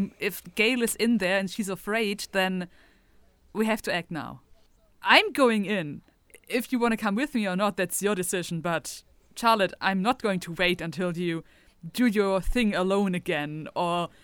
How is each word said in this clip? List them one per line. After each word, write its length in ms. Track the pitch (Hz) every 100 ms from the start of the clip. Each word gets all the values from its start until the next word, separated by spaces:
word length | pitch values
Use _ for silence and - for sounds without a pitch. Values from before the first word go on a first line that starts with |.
| 196 -
if 220 | 196 180 -
Gale 280 | - 214 254
is 120 | 233
in 240 | - 233 240
there 200 | 180 196
and 100 | 190
she's 180 | - 190
afraid, 580 | 185 - 220 214 214 -
then 380 | 196 185 185 175 - - _ _ _ - _ _
we 140 | 196 220
have 160 | 214
to 100 | -
act 200 | 175 165
now." 300 | 160 120 131 _ - _ _ _ _
I'm 300 | - 269 415
going 320 | 294 254 220 196
in. 360 | 208 151 143 - _ _ - _
If 240 | 233 240
you 60 | 247
wanna 180 | 240 226
come 200 | 214 196
with 180 | 285
me 140 | 240 202
or 80 | 180
not, 200 | 202 196
that's 240 | 175 -
your 140 | 196
decision, 460 | 202 175 190 170 170
but 420 | 175 160 - - - _ _
Charlotte, 400 | - 233 220 185 -
I'm 220 | 190 190
not 200 | 196 254
going 160 | 220 185
to 120 | 175
wait 280 | 165 180 175
until 360 | 165 156 180 170
you 260 | 175 165 - - _ _ 165
do 140 | - 247
your 340 | 208 196 190
thing 360 | 180 247 214 175
alone 380 | 185 196 202 180
again, 520 | 175 156 147 156 151 -
or 320 | 175 175 170 -